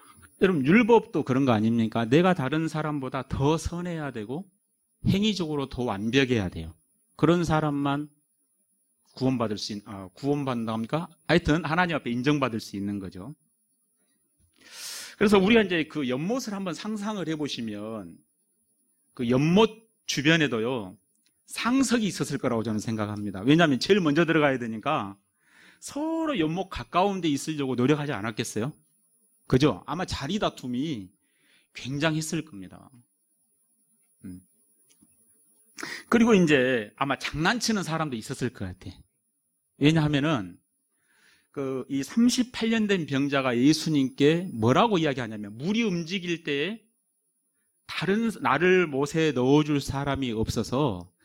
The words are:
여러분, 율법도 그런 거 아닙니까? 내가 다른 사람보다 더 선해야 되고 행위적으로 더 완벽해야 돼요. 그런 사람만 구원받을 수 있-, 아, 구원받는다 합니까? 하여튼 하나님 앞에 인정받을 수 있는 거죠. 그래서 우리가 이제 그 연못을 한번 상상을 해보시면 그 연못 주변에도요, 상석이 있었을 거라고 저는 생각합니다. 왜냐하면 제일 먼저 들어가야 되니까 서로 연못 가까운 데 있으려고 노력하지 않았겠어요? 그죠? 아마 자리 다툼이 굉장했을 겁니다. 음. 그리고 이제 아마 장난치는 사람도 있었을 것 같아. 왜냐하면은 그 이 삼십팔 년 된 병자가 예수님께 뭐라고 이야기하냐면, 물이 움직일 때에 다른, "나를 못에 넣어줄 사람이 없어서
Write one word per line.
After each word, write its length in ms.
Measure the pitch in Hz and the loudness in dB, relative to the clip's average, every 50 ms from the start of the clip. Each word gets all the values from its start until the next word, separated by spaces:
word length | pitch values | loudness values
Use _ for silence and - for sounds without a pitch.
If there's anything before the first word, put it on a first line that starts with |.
| - - - _ - - _ _ | -20 -20 -20 _ -20 -20 _ _
여러분, 240 | - 185 190 151 127 | 2 2 2 2 4
율법도 580 | 135 175 233 247 208 240 220 220 - - 165 - | 6 6 6 6 6 6 4 4 2 -4 -4 -2
그런 220 | - 127 131 143 | 0 0 2 4
거 80 | 131 117 | 2 2
아닙니까? 540 | 107 107 113 117 117 113 110 - 117 117 | 4 4 2 2 2 0 0 0 -2 0
내가 280 | 113 127 156 175 185 180 | 2 4 4 4 4 2
다른 320 | - 135 131 143 160 165 | 0 -2 -4 -2 -2 -4
사람보다 600 | 160 147 156 156 156 151 147 131 127 - 135 127 - | -4 -4 -6 -6 -4 -6 -6 -6 -6 -8 -8 -6 -6
더 300 | - 98 135 143 160 160 | -4 0 2 2 2 0
선해야 520 | - - - 170 175 180 170 160 151 139 | -2 -6 -8 -6 -8 -6 -8 -6 -8 -8
되고 400 | 120 117 104 104 127 160 196 _ _ _ _ _ _ _ _ _ _ _ - | -8 -10 -8 -8 -8 -10 -10 _ _ _ _ _ _ _ _ _ _ _ 0
행위적으로 640 | 214 - 196 208 220 208 180 175 156 151 143 135 131 | 0 2 2 2 0 0 0 -4 -4 -2 -4 -4 -4
더 140 | - - 123 | -4 -4 -4
완벽해야 640 | 123 104 98 104 113 113 135 139 120 127 113 98 87 | -2 -2 -2 -2 2 2 2 4 4 2 0 0 -2
돼요. 260 | - 80 82 82 - _ _ _ _ _ _ _ _ | -6 -8 -12 -12 -14 _ _ _ _ _ _ _ _
그런 300 | - - 151 170 180 170 | 0 4 4 4 4 4
사람만 640 | 147 160 156 156 151 143 143 143 143 139 143 151 147 _ _ _ _ _ _ _ _ _ _ _ _ _ _ _ _ _ _ _ _ _ | 2 0 0 0 0 -2 -2 -2 -2 -2 -4 -6 -10 _ _ _ _ _ _ _ _ _ _ _ _ _ _ _ _ _ _ _ _ _
구원받을 440 | - 127 131 131 120 117 107 104 101 | -2 0 0 2 2 -2 -2 -2 -6
수 160 | - - 110 | -6 -8 -8
있-, 80 | 101 - | -10 -10
아, 220 | - 107 98 95 92 _ | -12 -14 -14 -14 -16 _
구원받는다 580 | - - 139 147 147 143 131 127 120 113 110 110 | -8 -2 -2 -2 -2 -2 -4 -4 -4 -4 -4 -4
합니까? 360 | 110 113 113 - 151 175 - - _ _ _ | -4 -4 -4 -4 -6 -6 -6 -14 _ _ _
하여튼 360 | 156 175 170 - 147 165 160 | 2 2 4 2 0 0 0
하나님 300 | 147 156 175 180 175 165 | -2 0 0 0 0 0
앞에 160 | 135 - 123 | -4 -4 -4
인정받을 500 | 120 123 123 147 147 151 131 123 113 110 | -4 0 2 2 2 2 0 -2 -2 -4
수 160 | - - - | -8 -8 -8
있는 220 | 101 101 101 101 101 | -6 -6 -4 -6 -6
거죠. 360 | 92 92 - 92 92 127 160 _ _ _ _ _ _ _ _ _ _ _ _ _ _ _ _ _ _ _ _ _ _ _ _ _ _ - - - - - - - - - - _ | -8 -10 -12 -14 -14 -16 -16 _ _ _ _ _ _ _ _ _ _ _ _ _ _ _ _ _ _ _ _ _ _ _ _ _ _ -20 -20 -16 -14 -12 -12 -12 -14 -16 -4 _
그래서 200 | 202 214 208 202 | 2 6 6 6
우리가 240 | 190 196 240 226 214 | 6 8 6 6 6
이제 220 | 180 180 165 147 | 4 2 0 -2
그 240 | - - 151 143 123 | -2 -2 -4 -2 -2
연못을 460 | 123 135 156 185 240 269 220 226 202 | -2 -2 -2 -2 -2 -4 -4 -6 -8
한번 200 | 196 196 185 160 | -6 -6 -6 -6
상상을 540 | 143 - 208 220 214 202 214 214 202 170 156 | -6 -6 -8 -8 -6 -6 -6 -6 -4 -4 -4
해보시면 880 | 160 151 151 131 - - 117 110 104 104 104 110 113 110 95 85 82 - _ _ _ _ _ _ _ _ _ _ _ _ _ _ _ _ _ _ _ | -4 -4 -4 -6 -6 -6 -6 -8 -8 -8 -8 -8 -8 -10 -10 -12 -16 -20 _ _ _ _ _ _ _ _ _ _ _ _ _ _ _ _ _ _ _
그 140 | - 127 117 | -4 0 2
연못 600 | 123 131 143 160 175 202 226 220 - - _ _ _ _ _ | 4 4 4 6 6 6 6 4 2 -6 _ _ _ _ _
주변에도요, 880 | - - - 131 151 165 165 151 135 120 113 110 120 135 123 104 92 98 - _ _ _ _ _ _ _ _ _ | -6 -6 0 2 4 4 4 4 0 0 -2 -2 -2 -4 -6 -8 -10 -14 -18 _ _ _ _ _ _ _ _ _
상석이 580 | _ - - - 220 254 269 277 220 226 247 220 | _ -12 -6 -2 0 2 2 2 2 2 2 0
있었을 340 | 185 - - 156 - 143 135 | 0 -2 -4 -4 -4 -4 -2
거라고 260 | - 131 120 113 107 | -2 0 0 0 -2
저는 160 | 117 110 107 | -2 -4 -4
생각합니다. 640 | - - 113 110 107 104 107 104 104 104 92 92 95 | -4 -4 -4 -4 -4 -4 -6 -6 -8 -8 -8 -2 4
왜냐하면 360 | 123 147 165 175 156 139 117 | 4 6 6 6 4 4 0
제일 220 | - - 196 208 | 2 2 2 4
먼저 240 | 175 151 143 156 170 | 4 2 2 2 2
들어가야 340 | 151 170 160 147 143 135 127 | 4 4 4 4 4 2 0
되니까 580 | 120 117 113 110 101 139 156 147 107 98 98 _ _ _ _ _ _ _ _ _ - - _ _ | -4 -6 -8 -6 -4 -4 -4 -4 -4 -6 -10 _ _ _ _ _ _ _ _ _ -20 -20 _ _
서로 600 | - - - 277 302 320 320 330 320 311 285 196 | -16 -12 -8 -6 -6 -4 -4 -4 -4 -4 -2 0
연못 320 | 156 156 160 180 196 - | -2 -2 -2 -4 -8 -8
가까운 500 | - - 147 - - 170 185 202 196 190 | -8 -12 -12 -2 0 0 2 2 0 -2
데 80 | 170 165 | -2 -2
있으려고 480 | 143 131 - - 160 147 139 131 127 | -2 -2 -4 -6 -6 -4 -4 -4 0
노력하지 360 | 117 123 135 151 147 147 143 139 | 0 2 2 2 0 0 -6 -6
않았겠어요? 600 | 101 98 113 107 - 120 - - 107 107 143 - _ _ _ _ _ _ _ _ _ _ _ _ _ _ | -6 -6 -8 -6 -6 -6 -6 -4 -6 -6 -6 -8 _ _ _ _ _ _ _ _ _ _ _ _ _ _
그죠? 360 | _ - 131 135 147 107 87 - | _ 2 4 4 2 0 0 -8
아마 200 | - 143 170 - | -10 -6 -6 -6
자리 320 | - - - 135 143 190 214 | -6 -6 -8 -6 -6 -4 -2
다툼이 720 | 196 165 - - - 127 123 123 139 165 151 110 98 92 _ _ _ _ _ _ _ _ _ _ _ _ _ | -2 -4 -4 -6 -10 -8 -6 -4 -4 -6 -6 -8 -10 -14 _ _ _ _ _ _ _ _ _ _ _ _ _
굉장했을 720 | - - 120 139 143 143 165 156 160 156 - - 160 151 | -14 -10 -8 -6 -2 0 0 0 0 -4 -4 -6 -6 -6
겁니다. 420 | - - 98 92 90 87 - - - _ 120 120 _ _ _ _ _ _ _ _ _ _ _ _ _ _ _ _ _ _ _ _ _ _ _ - | -8 -14 -16 -16 -16 -18 -20 -20 -20 _ -20 _ _ _ _ _ _ _ _ _ _ _ _ _ _ _ _ _ _ _ _ _ _ _ _ -18
음. 160 | 98 90 90 92 _ _ _ _ _ _ _ _ _ _ _ _ _ _ _ _ _ _ _ _ _ _ _ _ _ _ - - - - - - _ | -16 -16 -16 _ _ _ _ _ _ _ _ _ _ _ _ _ _ _ _ _ _ _ _ _ _ _ _ _ _ _ -16 -14 -12 -12 -14 -6 _
그리고 240 | - 233 233 233 226 | 2 4 6 6 6
이제 600 | 190 180 147 151 135 127 127 131 120 107 104 _ | 6 6 6 4 4 4 2 2 0 -2 -6 _
아마 220 | - 135 139 131 - | -4 -2 -2 -2 -4
장난치는 640 | - - - 143 160 185 233 247 - - 220 202 175 | -4 -8 -4 -2 0 0 0 0 -2 -2 -2 -2 -2
사람도 340 | 151 156 160 160 151 127 | -4 -4 -4 -4 -4 -6
있었을 340 | 113 107 - 135 - 135 120 | -8 -8 -10 -8 -6 -6 -6
것 140 | - - 107 | -6 -8 -10
같아. 320 | 92 92 - - 101 - - - _ _ _ _ _ _ _ _ _ _ _ _ _ _ _ | -10 -10 -12 -16 -18 -18 -18 -20 _ _ _ _ _ _ _ _ _ _ _ _ _ _ _
왜냐하면은 800 | 131 147 160 165 151 151 147 139 135 160 160 120 95 87 87 - _ _ _ _ _ _ _ _ _ _ _ _ _ _ _ _ _ _ | 2 4 4 4 2 2 0 0 0 0 -2 -2 -4 -8 -12 -18 _ _ _ _ _ _ _ _ _ _ _ _ _ _ _ _ _ _
그 340 | _ 147 139 135 135 131 120 - | _ -8 -6 -6 -6 -6 -8 -6
이 120 | 139 135 135 | -6 -6 -6
삼십팔 680 | - - 226 233 247 240 - 240 240 - - 226 226 | -4 0 2 2 4 4 2 -2 -4 -4 -4 -2 0
년 160 | 226 226 220 | 0 0 2
된 180 | 202 202 185 156 | 0 0 0 0
병자가 540 | 131 139 135 139 143 143 139 131 131 120 120 | -2 0 0 0 2 0 0 0 2 2 4
예수님께 920 | 127 143 156 156 - 170 156 143 135 127 - - 139 147 160 170 185 185 135 | 4 4 4 4 0 0 2 2 0 0 0 4 4 4 4 4 -2 -6 -4
뭐라고 420 | 117 107 117 127 165 214 240 214 | 0 2 4 6 6 4 4 2
이야기하냐면, 640 | 175 156 151 135 135 123 107 110 107 104 101 104 113 | 2 0 0 -2 -2 -6 -8 -8 -10 -10 -12 -12 -8
물이 240 | 131 180 214 226 233 | -4 -2 -2 0 0
움직일 640 | 214 180 170 170 156 185 202 170 175 170 160 170 | 0 -2 -2 -4 -4 -6 -6 -4 -4 -6 -6 -4
때에 360 | 160 143 139 147 180 220 226 _ _ _ _ _ _ _ _ _ _ _ _ _ _ _ _ _ _ _ _ _ | -4 -4 -2 -2 -4 -6 -10 _ _ _ _ _ _ _ _ _ _ _ _ _ _ _ _ _ _ _ _ _
다른, 440 | - - - 165 180 196 220 233 233 - - | -12 -10 -6 -2 0 0 0 0 -2 -4 -2
"나를 460 | - 123 127 143 170 185 185 185 180 | 0 0 2 4 4 4 4 4 4
못에 460 | 160 139 131 135 - - 160 160 156 143 | 2 0 -2 -2 -2 0 0 0 2 2
넣어줄 500 | 135 123 131 139 151 151 147 151 143 135 | 2 4 6 6 4 4 4 0 -2 -2
사람이 500 | - - 135 143 143 139 143 135 123 110 | -4 -6 -4 -2 -2 -2 -2 -2 -4 -2
없어서 800 | 107 110 - - 123 107 - - 131 151 131 101 90 87 95 _ _ _ | -2 -2 -2 -2 -4 -4 -2 -2 0 0 0 -2 -4 -10 -14 _ _ _